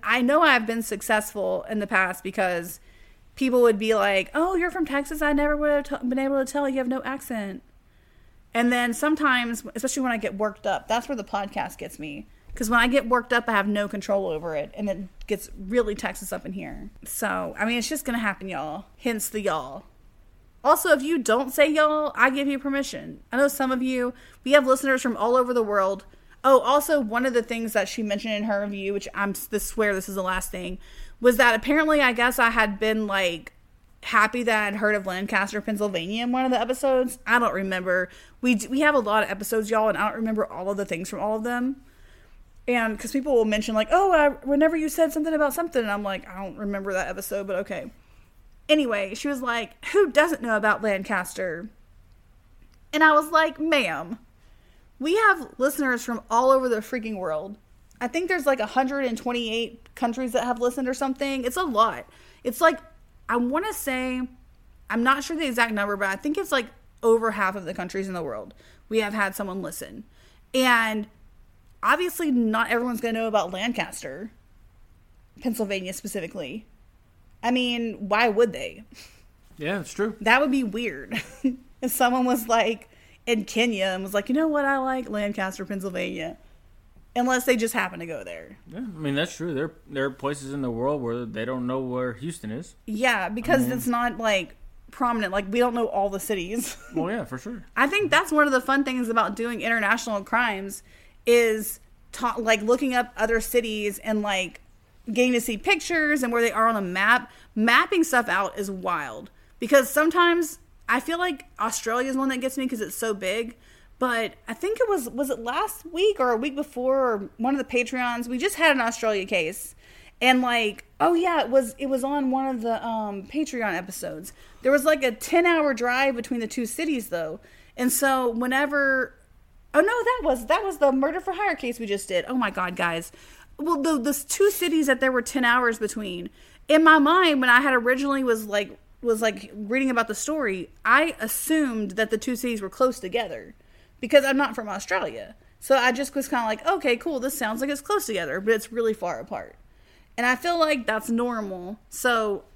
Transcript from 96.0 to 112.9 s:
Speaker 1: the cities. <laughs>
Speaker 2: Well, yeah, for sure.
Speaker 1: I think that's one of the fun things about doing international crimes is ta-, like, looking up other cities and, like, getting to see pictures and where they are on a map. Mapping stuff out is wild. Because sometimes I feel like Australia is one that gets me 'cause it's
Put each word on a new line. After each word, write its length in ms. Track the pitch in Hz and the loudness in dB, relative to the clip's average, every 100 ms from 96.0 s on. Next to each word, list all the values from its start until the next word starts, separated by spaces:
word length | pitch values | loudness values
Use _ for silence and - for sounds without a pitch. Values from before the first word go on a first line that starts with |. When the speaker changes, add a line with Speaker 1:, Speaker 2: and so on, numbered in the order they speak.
| 196 | -2
Speaker 1:
the 80 | 196 | -2
cities. 580 | - 202 175 226 - - | -4 -4 -4 -6 -6 -10
<laughs> 80 | - | -8
Speaker 2:
Well, 200 | 160 170 | -4 -2
yeah, 120 | 226 | -4
for 140 | - 127 | -6 -10
sure. 280 | 208 233 - - | -10 -14 -6 0
Speaker 1:
I 100 | 285 | 0
think 240 | 403 392 | 2 2
that's 220 | 294 359 | 2 4
one 140 | 302 294 | 4 4
of 60 | |
the 80 | 254 | 2
fun 220 | 254 269 | 2 0
things 260 | 277 254 233 | 0 -2 0
about 280 | 226 214 208 | 0 0 -2
doing 240 | 233 226 | -6 -4
international 640 | 208 233 202 226 - 208 | -2 0 2 0 0 -6
crimes 580 | 196 226 240 196 196 208 - - - - | 0 0 0 -2 -8 -12 -16 -20 -20 -4
is 540 | - 240 226 220 208 - - - - | 4 6 6 2 -4 -10 -16 -20 -20
ta-, 240 | - 240 226 | -4 -4 -2
like, 260 | 226 220 | 2 2
looking 320 | 214 254 277 247 | 4 2 2 0
up 160 | 247 - | -2 -2
other 240 | 220 226 | 0 0
cities 580 | 220 247 226 214 208 202 | 0 0 0 -2 -4 -4
and, 200 | 220 214 | -2 -2
like, 400 | 208 190 180 - - _ _ _ - | 0 -2 -4 -10 -20 _ _ _ -4
getting 220 | 226 254 | 2 2
to 60 | 247 | 2
see 160 | 240 214 | -2 -4
pictures 680 | 359 370 - 339 302 302 | 0 -2 0 0 2 2
and 80 | 247 | 0
where 100 | 233 | 2
they 80 | 233 | 2
are 160 | 214 226 | 2 2
on 80 | |
a 60 | 220 | 2
map. 500 | 185 185 208 247 247 - - | -2 0 2 2 0 -14 -10
Mapping 480 | - 226 247 359 381 | 0 4 4 4 2
stuff 260 | 320 247 226 | 2 2 2
out 300 | 185 190 - | 0 -2 -4
is 140 | 202 | -8
wild. 580 | 190 185 170 139 110 208 - - - | -6 -4 -4 -6 -12 -16 -20 -20 -10
Because 280 | 233 277 254 | 4 4 6
sometimes 720 | 294 311 339 349 339 311 - - - - | 2 2 4 4 4 0 -6 -20 -14 -2
I 100 | 240 | -2
feel 220 | 294 330 | 0 -2
like 240 | 359 277 - - | -2 -4 -10 -6
Australia 500 | 220 - 220 240 269 | -4 -4 -2 -2 -2
is 60 | 262 | 0
one 120 | 262 | -2
that 100 | 254 | -2
gets 180 | 254 269 | -4 -2
me 80 | 262 | -4
'cause 140 | 226 | -4
it's 160 | 214 | -6